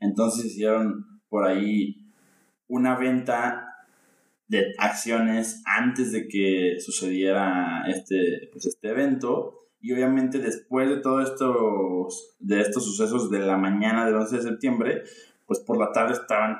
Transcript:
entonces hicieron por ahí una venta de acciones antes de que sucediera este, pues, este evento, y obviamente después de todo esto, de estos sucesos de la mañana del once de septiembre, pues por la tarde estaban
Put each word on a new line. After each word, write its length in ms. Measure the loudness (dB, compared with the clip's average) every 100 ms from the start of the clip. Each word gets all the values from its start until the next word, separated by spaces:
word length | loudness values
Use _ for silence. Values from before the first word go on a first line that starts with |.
entonces 440 | -2 2 0 0 -6
hicieron 760 | -2 2 2 0 -4 -10 -20 _
por 180 | 0 0
ahí 600 | 0 0 0 0 -4 -18 _ _ _ _ _ -6
una 280 | 0 2 2
venta 640 | 0 0 0 0 -2 -4 -10 -18 -20 _ _ _ _ _ -2
de 260 | 0 0 0
acciones 840 | -2 -2 -2 0 2 0 -2 -6 -2
antes 460 | 0 0 0 -2
de 160 | -2 -2
que 480 | 0 2 2 2 0
sucediera 1040 | -4 -6 -2 0 2 2 0 0 -2 -4 -4
este, 600 | -4 0 2 2 0 -6
pues, 140 | -8 -6
este 240 | -6 -4
evento, 640 | 0 0 0 0 -2 -2 -10 _ _
y 120 | -4
obviamente 460 | 0 2 4 2 0
después 500 | -2 -4 -2 0 2
de 100 | 0
todo 220 | 0 0
esto, 880 | 0 0 0 2 2 2 0 -2 -4 -8 -16 _
de 220 | 0 2
estos 240 | 2 0
sucesos 460 | -2 0 0 0 0
de 100 | 0
la 160 | 2 2
mañana 500 | 2 2 2 2 2
del 80 | 2
once 200 | 0 -2
de 60 |
septiembre, 600 | -2 -2 -2 0 0 -2 -6 -18 -20 _ -4
pues 140 | -4
por 180 | 0 0
la 140 | 0
tarde 220 | 2 0
estaban 420 | -2 -2 0 0